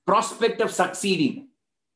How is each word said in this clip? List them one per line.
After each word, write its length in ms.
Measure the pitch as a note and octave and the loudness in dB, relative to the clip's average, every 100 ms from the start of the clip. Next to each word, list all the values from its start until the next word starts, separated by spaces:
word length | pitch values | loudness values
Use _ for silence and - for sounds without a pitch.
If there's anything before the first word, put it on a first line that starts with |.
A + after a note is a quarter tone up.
| - | 0
prospect 540 | G3+ A3 - A3+ A3+ | 2 2 -2 -2 0
of 120 | G3+ | -2
succeeding 760 | - F3+ - G3+ F3+ C3+ - - _ _ _ _ | 0 -2 0 0 2 0 -2 -14 _ _ _ _